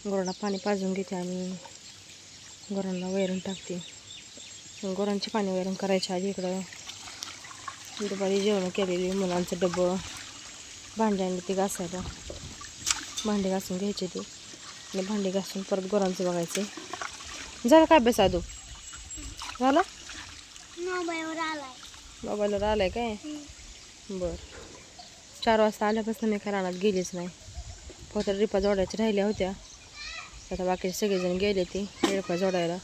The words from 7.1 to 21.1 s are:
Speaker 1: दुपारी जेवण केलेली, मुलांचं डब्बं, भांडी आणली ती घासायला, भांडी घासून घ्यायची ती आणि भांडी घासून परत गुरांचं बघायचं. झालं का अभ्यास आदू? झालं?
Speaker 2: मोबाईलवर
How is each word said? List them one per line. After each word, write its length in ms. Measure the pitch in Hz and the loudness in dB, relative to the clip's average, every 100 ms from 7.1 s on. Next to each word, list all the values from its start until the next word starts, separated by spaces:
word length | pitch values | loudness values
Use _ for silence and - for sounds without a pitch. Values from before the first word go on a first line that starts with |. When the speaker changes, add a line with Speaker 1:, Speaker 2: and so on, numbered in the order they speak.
| - - - - - - - - - | -10 -10 -12 -16 -12 -12 -12 -14 -6
Speaker 1:
दुपारी 400 | 202 196 190 196 | -6 0 2 4
जेवण 280 | 202 202 185 | 4 4 2
केलेली, 420 | 190 185 180 180 | 2 2 2 2
मुलांचं 460 | 190 190 175 180 180 | 2 2 2 0 2
डब्बं, 360 | 180 175 180 185 - - - - - - - - - 208 | 2 4 4 4 -2 -10 -12 -14 -14 -16 -16 -16 -10 0
भांडी 260 | 220 196 | 2 4
आणली 180 | 185 180 175 | 2 0 0
ती 60 | |
घासायला, 460 | 190 196 - 175 180 185 - - - - - - - - - - - | 2 2 0 -4 -4 -8 -10 -12 -12 -12 -12 -14 -6 0 0 -2 -4
भांडी 260 | 214 208 190 | 0 0 0
घासून 280 | 190 - 185 | -2 -2 -4
घ्यायची 280 | 202 202 180 | -2 -4 -6
ती 120 | 185 | -6
आणि 880 | 202 - - - - - - 190 190 | -10 -14 -16 -16 -16 -16 -8 -6 -2
भांडी 240 | 214 190 | 0 0
घासून 320 | 190 185 196 | 0 -2 -6
परत 240 | 190 196 190 | -2 -2 2
गुरांचं 340 | 208 190 185 | 2 2 2
बघायचं. 380 | 180 175 170 185 202 - - - - - - - - - 240 | 0 0 0 -2 -4 -6 -10 -8 -8 -10 -12 -12 -12 -2 10
झालं 160 | 320 | 10
का 100 | 320 | 12
अभ्यास 260 | 311 233 226 | 10 8 8
आदू? 200 | 190 180 - - - - - - - - - - - - | 6 6 -2 -12 -14 -14 -14 -14 -14 -12 -12 -10 -10 2
झालं? 200 | 254 294 370 - - - - - - - - 339 | 6 6 4 -4 -14 -14 -14 -16 -16 -18 -16 -6
Speaker 2:
मोबाईलवर 600 | 349 359 339 | -2 -2 -2